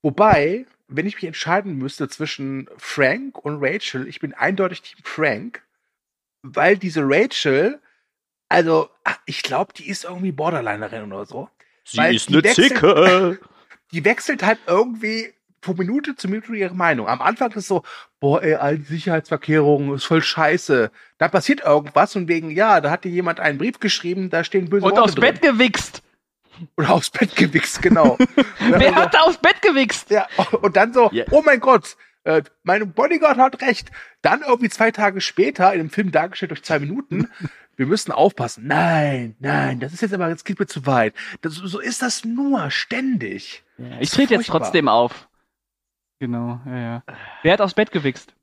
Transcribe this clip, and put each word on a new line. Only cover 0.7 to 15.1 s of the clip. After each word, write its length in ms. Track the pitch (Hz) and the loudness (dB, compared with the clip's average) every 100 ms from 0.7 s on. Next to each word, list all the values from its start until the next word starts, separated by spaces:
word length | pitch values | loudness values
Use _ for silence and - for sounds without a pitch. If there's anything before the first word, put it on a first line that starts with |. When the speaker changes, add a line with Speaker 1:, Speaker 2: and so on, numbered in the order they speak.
| _ _ | _ _
Speaker 1:
wenn 180 | 135 185 | -6 -6
ich 100 | - | -6
mich 100 | 170 | -10
entscheiden 520 | 160 160 180 202 143 | -8 -2 -2 -2 -8
müsste 300 | 131 - 139 | -8 -8 -10
zwischen 640 | - 151 - 135 135 131 - | -8 -10 -8 -8 -10 -12 -18
Frank 600 | - - 135 196 277 - 147 | -12 0 0 0 -8 -10 -10
und 180 | 147 | -4
Rachel, 440 | 135 - - - - | -4 -4 -8 -10 -10
ich 120 | - | -10
bin 140 | 147 | -12
eindeutig 480 | - 143 196 185 160 | -2 -2 0 -4 -4
Team 180 | - _ | -20 _
Frank, 580 | - - 156 107 226 - _ _ _ _ _ _ _ _ | -14 -2 -2 -2 -8 -16 _ _ _ _ _ _ _ _
weil 340 | 135 131 160 196 | -8 0 2 2
diese 240 | 185 160 | 0 -2
Rachel, 760 | 139 147 247 - - 135 190 285 _ _ _ _ _ _ _ | 2 2 0 -2 0 0 0 -4 _ _ _ _ _ _ _
also, 400 | - 165 160 156 _ - - - | 0 2 0 -2 _ -8 -8 -10
ich 180 | 151 | -10
glaub, 300 | - 135 196 - | -6 -4 -6 -8
die 120 | - | -12
ist 180 | 196 170 | -12 -10
irgendwie 260 | 180 185 | -8 -6
Borderlinerin 800 | 143 156 165 117 104 107 113 104 | -4 -4 -4 -6 -8 -10 -12 -12
oder 140 | 98 104 | -14 -14
so. 240 | 117 180 _ _ _ | -14 -16 _ _ _
Speaker 2:
Sie 160 | - 113 | -10 0
Speaker 1:
Weil 160 | 160 113 | 2 2
Speaker 2:
ist 140 | - | 4
Speaker 1:
die 40 | |
Speaker 2:
eine 100 | 143 | 4
Speaker 1:
wechselt 280 | 156 247 220 | 4 6 4
Speaker 2:
Zicke. 680 | 247 160 160 185 180 185 190 - _ _ | 6 4 6 6 6 2 -2 -12 _ _
Speaker 1:
<laughs> 260 | - _ | -20 _
Die 120 | 165 160 | -2 0
wechselt 360 | 233 - 269 | 0 -2 -2
halt 140 | 190 220 - | 0 -2 0
irgendwie 680 | 175 247 226 214 | 0 0 -2 -6